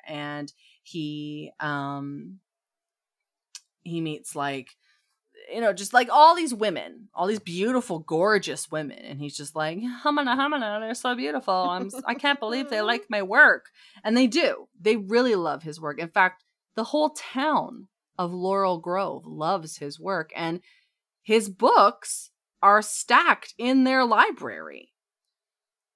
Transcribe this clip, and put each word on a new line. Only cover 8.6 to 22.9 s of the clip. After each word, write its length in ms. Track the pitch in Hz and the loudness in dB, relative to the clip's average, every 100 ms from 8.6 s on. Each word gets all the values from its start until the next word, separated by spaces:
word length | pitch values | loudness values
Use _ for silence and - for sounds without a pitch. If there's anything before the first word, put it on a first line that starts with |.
| - | -8
women. 280 | 156 151 - | -8 -8 -12
And 200 | - 139 | -16 -12
he's 160 | 147 - | -12 -12
just 200 | 143 160 | -10 -4
like, 240 | 156 170 | -4 -4
"Humana, 560 | 240 247 302 294 277 254 | -8 -4 -2 0 0 0
humana, 420 | 277 302 220 208 | 0 -2 -4 -6
they're 140 | 220 | -6
so 220 | 233 254 247 | -6 -4 -4
beautiful. 360 | 269 294 262 | -4 -4 -2
I'm 360 | 185 180 180 190 | 0 0 -2 -6
s-, 140 | 254 262 | -8 -6
I 80 | |
can't 260 | 247 285 277 | -2 -2 -2
believe 300 | 220 240 277 | -4 -6 -4
they 120 | 226 | -2
like 260 | 214 233 - | -2 -2 -4
my 140 | 208 | -6
work." 480 | 190 226 285 160 - _ - - | 0 6 6 6 -2 _ -20 -10
And 120 | 214 233 | 0 4
they 120 | 254 | 4
do. 400 | 240 277 - - _ | 4 0 0 -8 _
They 180 | 185 226 | 0 0
really 360 | 196 226 254 | 2 2 2
love 300 | 208 165 147 | 2 0 -4
his 180 | 160 151 | -8 -10
work. 180 | 156 147 | -8 -8
In 100 | 165 | -4
fact, 340 | 202 185 - _ _ _ - | 2 2 0 _ _ _ -8
the 80 | 226 | -2
whole 240 | 302 302 | 0 0
town 760 | 302 - 247 294 269 160 - 196 _ _ - | -2 -10 -4 0 0 -2 -8 -20 _ _ -6
of 120 | 180 | -6
Laurel 460 | 180 185 196 196 175 | -4 -2 0 0 -2
Grove 480 | 170 185 190 147 - | -4 -4 -4 -6 -12
loves 520 | 156 156 190 160 - | -6 -2 -2 -4 -12
his 220 | 147 143 | -12 -10
work. 320 | 165 190 160 - | -6 -6 -6 -6
And 260 | 165 170 - _ _ _ _ _ | -4 -6 -10 _ _ _ _ _
his 260 | - 220 202 | 0 0 0
books 800 | 190 247 466 202 - - - - _ _ _ | 2 4 6 6 4 -6 -10 -12 _ _ _
are 200 | 196 208 | 4 6
stacked 720 | 208 | 4